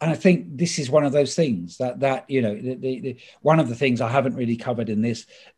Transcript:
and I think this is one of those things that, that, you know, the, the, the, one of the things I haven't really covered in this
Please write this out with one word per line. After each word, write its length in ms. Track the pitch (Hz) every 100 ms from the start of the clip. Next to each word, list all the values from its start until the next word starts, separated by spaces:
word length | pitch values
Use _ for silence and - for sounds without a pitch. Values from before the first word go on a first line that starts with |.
and 100 | 160
I 40 |
think 420 | 147 185 175 - 135
this 220 | 175 -
is 120 | 123
one 140 | 151
of 80 | 143
those 220 | 147 131
things 420 | - 147 92 85 -
that, 220 | 127 123
that, 280 | 135 131 -
you 120 | 135
know, 140 | 110
the, 200 | 107 123
the, 260 | 127 131 127
the, 160 | 135 120 - _
one 200 | 147 160
of 80 | 123
the 60 |
things 260 | 117 135 117
I 80 | 113
haven't 260 | 139 127 131
really 200 | 117 117
covered 320 | 131 117 113
in 120 | 104
this 260 | 117 113 - - -